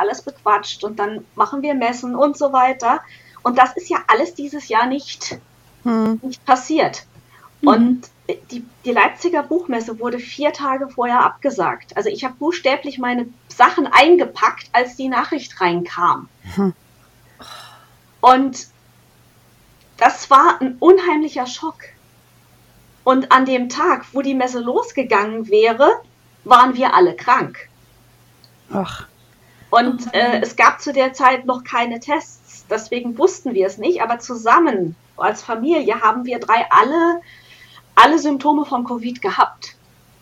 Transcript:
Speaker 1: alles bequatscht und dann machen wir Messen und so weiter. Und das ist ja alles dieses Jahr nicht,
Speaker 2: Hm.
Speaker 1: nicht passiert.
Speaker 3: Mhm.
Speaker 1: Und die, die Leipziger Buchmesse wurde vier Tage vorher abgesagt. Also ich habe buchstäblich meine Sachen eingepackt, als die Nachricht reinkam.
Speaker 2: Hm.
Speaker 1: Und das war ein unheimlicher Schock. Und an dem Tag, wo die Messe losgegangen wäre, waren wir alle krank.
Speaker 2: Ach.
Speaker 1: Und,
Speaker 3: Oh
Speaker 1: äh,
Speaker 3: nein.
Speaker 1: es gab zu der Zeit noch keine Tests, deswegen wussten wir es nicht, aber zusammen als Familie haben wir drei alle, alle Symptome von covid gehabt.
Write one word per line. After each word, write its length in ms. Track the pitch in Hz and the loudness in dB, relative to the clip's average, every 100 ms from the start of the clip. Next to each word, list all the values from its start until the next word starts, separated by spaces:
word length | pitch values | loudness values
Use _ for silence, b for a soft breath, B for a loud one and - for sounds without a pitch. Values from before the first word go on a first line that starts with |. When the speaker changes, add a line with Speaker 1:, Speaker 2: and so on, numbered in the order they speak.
Speaker 1:
alles 200 | 202 240 | -4 -4
bequatscht 600 | - - 214 208 208 - | -12 -6 -2 -2 -2 -10
und 160 | 208 220 | -10 -6
dann 260 | 208 220 - - | -8 -8 -8 -4
machen 260 | 214 277 | -4 -4
wir 120 | 294 | -4
Messen 420 | 277 233 240 247 247 | -2 -2 -4 -6 0
und 200 | 285 285 | 0 0
so 160 | 285 | 0
weiter. 480 | 262 254 262 254 294 B B B B | 2 0 0 -2 -2 B B B B
Und 120 | 247 247 | -2 2
das 200 | 247 - | 2 0
ist 120 | - | -6
ja 100 | 349 - | -4 0
alles 260 | 220 320 | 0 -2
dieses 320 | - 285 294 - | -8 -12 -12 -4
Jahr 180 | 220 254 | -2 0
nicht, 520 | 277 - - - - _ _ _ _ | -4 -8 -14 -12 -14 _ _ _ _
Speaker 2:
Hm. 340 | 240 226 220 226 | -2 0 0 -2
Speaker 1:
nicht 200 | 262 254 | -8 -6
passiert. 600 | - 254 - 311 - - - _ b b b _ | 0 0 0 0 0 -4 -18 _ b b b _
Speaker 3:
Mhm. 60 | 294 | 2
Speaker 1:
Und 400 | 226 240 254 - _ - - - | 4 2 0 -6 _ -12 -12 -12
die, 140 | 240 - _ | -18 -18 _
die 60 | 254 | -2
Leipziger 540 | 240 381 - 349 320 | 0 0 0 -4 -4
Buchmesse 560 | - 330 349 233 226 220 | -2 -4 -4 -6 -6 -8
wurde 180 | 240 247 | -8 -8
vier 340 | - - 294 | -10 -4 -4
Tage 360 | 302 277 262 269 | -2 -4 -4 -6
vorher 360 | 254 240 247 | -6 -2 0
abgesagt. 720 | 294 - 285 240 - - - - | 0 -2 -4 -2 -4 -6 -10 -6
Also 120 | 202 | -6
ich 160 | 208 | -6
habe 100 | 254 247 | -8 -6
buchstäblich 600 | 294 339 359 285 285 254 | -6 -2 0 -2 -4 -6
meine 280 | 247 247 233 - - | -4 -4 -6 -12 -6
Sachen 380 | - 254 349 269 | 2 2 2 2
eingepackt, 840 | - 302 339 - - 220 - - | 4 6 6 2 0 -2 -2 -4
als 240 | 240 247 - | -2 -2 -6
die 120 | 262 | -4
Nachricht 520 | 247 - 302 - - | -4 -4 -6 -8 -4
reinkam. 680 | 180 175 175 - 175 - - _ - 190 | -2 -2 -6 -2 -2 -2 -6 _ -8 -2
Speaker 2:
Hm. 160 | 196 - _ _ _ _ _ - B B B B B B _ _ | -2 -2 _ _ _ _ _ -20 B B B B B B _ _
Speaker 1:
Und 460 | 247 254 269 247 - _ _ _ _ _ _ _ _ _ _ _ _ - | 4 6 2 -6 -18 _ _ _ _ _ _ _ _ _ _ _ _ 0
das 320 | 349 - - | 0 0 4
war 300 | 269 302 - | 6 6 2
ein 160 | 262 254 | -2 4
unheimlicher 680 | 320 381 349 302 302 277 247 | 6 6 6 0 -2 -4 -8
Schock. 300 | - - - - _ _ _ _ _ _ _ _ _ _ _ | -8 -10 -10 -20 _ _ _ _ _ _ _ _ _ _ _
Und 260 | - 262 254 | 0 2 4
an 120 | 254 | 4
dem 240 | 262 254 247 | 4 -2 -2
Tag, 380 | 285 349 254 - | -2 0 0 -4
wo 100 | 262 | -6
die 120 | 277 | -2
Messe 260 | 262 254 247 | -2 -2 -4
losgegangen 880 | 233 330 466 - 247 208 214 226 226 | -4 -4 -4 -4 0 0 -2 -4 2
wäre, 420 | 208 226 226 294 - - _ _ _ | 4 4 4 4 2 -4 _ _ _
waren 300 | - 240 254 | 4 6 6
wir 200 | 247 254 | 2 2
alle 200 | - 359 | 4 4
krank. 540 | - - 254 156 - - _ _ _ _ _ _ _ _ _ - | 2 0 0 -2 -12 -20 _ _ _ _ _ _ _ _ _ -8
Speaker 2:
Ach. 340 | - 180 - - _ _ _ b b b | -6 -6 -10 -18 _ _ _ b b b
Speaker 1:
Und, 360 | 233 247 240 - | 2 2 -2 -4
Speaker 3:
Oh 40 | |
Speaker 1:
äh, 160 | 190 233 | -2 0
Speaker 3:
nein. 120 | 226 | 0
Speaker 1:
es 140 | 233 - | -2 2
gab 240 | 226 - | 2 0
zu 120 | 294 | -4
der 200 | 269 262 | 0 -2
Zeit 320 | 262 262 262 | 2 2 2
noch 200 | 254 247 | -2 -6
keine 360 | - 247 240 233 | -6 -6 -4 -6
Tests, 640 | 285 311 - - _ - - | -6 -6 -6 -20 _ -18 -8
deswegen 480 | 220 220 240 240 226 | -8 -6 -8 -6 0
wussten 340 | 359 - 269 | 0 0 -6
wir 140 | 190 185 | -2 -2
es 100 | 214 | -2
nicht, 240 | 247 349 | -4 -2
aber 200 | 233 240 | -2 -6
zusammen 760 | - 240 220 302 320 208 170 165 _ - | -8 -6 2 2 2 0 -4 -8 _ -6
als 240 | 202 214 | -4 -4
Familie 580 | - 226 262 330 208 233 | -8 -6 -2 -2 -2 0
haben 240 | 226 247 | 0 0
wir 140 | 247 240 | -4 -6
drei 260 | - 233 - | 0 0 2
alle, 500 | 175 240 330 339 339 B B B B B B _ | 2 4 2 0 -2 B B B B B B _
alle 240 | - 247 320 | 6 6 4
Symptome 460 | 294 269 285 294 | 0 -2 0 0
von 200 | 285 247 | 0 -4
covid 360 | 240 240 233 247 | -4 -6 -8 -6
gehabt. 540 | 196 220 - - - - _ _ _ _ | -2 0 0 -2 -20 -20 _ _ _ _